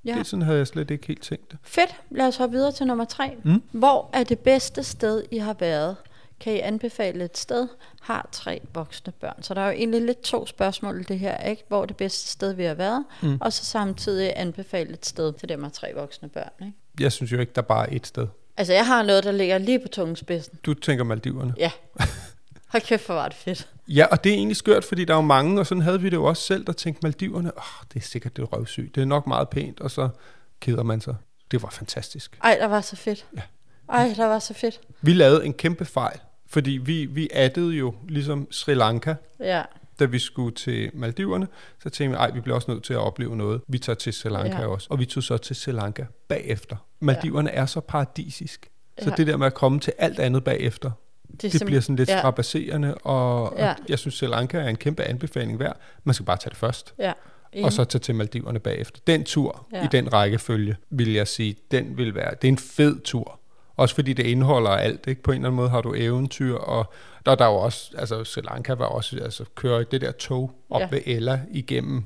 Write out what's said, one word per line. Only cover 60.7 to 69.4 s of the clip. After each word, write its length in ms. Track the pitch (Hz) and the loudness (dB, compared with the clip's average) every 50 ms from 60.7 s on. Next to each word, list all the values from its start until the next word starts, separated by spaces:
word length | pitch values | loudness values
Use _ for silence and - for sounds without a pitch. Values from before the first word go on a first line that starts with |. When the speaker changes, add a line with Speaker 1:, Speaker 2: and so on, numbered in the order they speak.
| 107 - - - | -2 -4 -6 -8
Speaker 2:
vil 240 | - 131 120 110 110 | -2 0 2 2 2
jeg 140 | 104 104 - | 2 0 0
sige, 280 | - - 117 107 101 - - - | -2 -2 -2 -2 -2 -6 -6 -2
den 260 | - 127 127 120 127 127 | 0 0 0 -2 -4 -4
vil 180 | 127 113 98 | -4 -2 -2
være, 160 | - - - - - | -4 -4 -4 -4 2
det 60 | - 131 | 4 4
er 40 | |
en 60 | 135 120 | 4 4
fed 420 | - - - - 147 147 135 87 | 0 -8 2 4 4 4 4 2
tur. 400 | - - - 123 - - - - - - - - - - - - | -6 -4 -4 -4 -4 -6 -12 -20 -20 -20 -20 -20 -20 -14 2 4
Også 180 | 131 123 - | 4 4 4
fordi 180 | - 143 131 131 | 2 0 0 0
det 120 | 120 123 | 0 2
indeholder 460 | 120 120 127 131 131 147 123 113 104 | 2 4 4 4 6 4 4 4 4
alt, 360 | 98 98 - 110 113 - - 131 | 4 4 2 0 0 -2 -4 -6
ikke? 160 | 131 - - | -6 -2 0
På 80 | - | 0
en 40 | 135 | 0
eller 120 | 131 131 127 | 2 0 -2
anden 80 | 127 | 0
måde 140 | 123 123 123 | 2 2 2
har 120 | 123 123 | 2 2
du 120 | 113 120 104 | 0 0 -2
eventyr, 640 | 98 117 117 120 127 135 131 - - 139 131 120 | 0 0 0 2 0 0 -2 -2 -2 -2 -2 -2
og 380 | 113 - - - 113 110 - - - - - - - - | -2 -4 -2 0 -2 -2 -2 -6 -18 -20 -20 -20 -2 4
der, 100 | 135 135 | 4 6
der 100 | 123 127 | 8 8
er 40 | 113 | 6
jo 60 | 104 | 6
også, 360 | 101 95 120 120 - - - - - | 6 2 2 -2 -2 -12 -12 -8 -8
altså 260 | - 110 113 110 113 | -6 -4 -4 -6 -6
Sri 180 | - - - | -6 -8 -8
Lanka 320 | - - - 127 123 - 131 | -8 -8 -8 -8 -4 -4 -2
var 120 | 120 123 | -2 -2
også, 340 | - - 117 113 - 131 123 - | -2 -2 -4 -4 -6 -8 -8 -8
altså 220 | 117 113 - | -8 -10 -10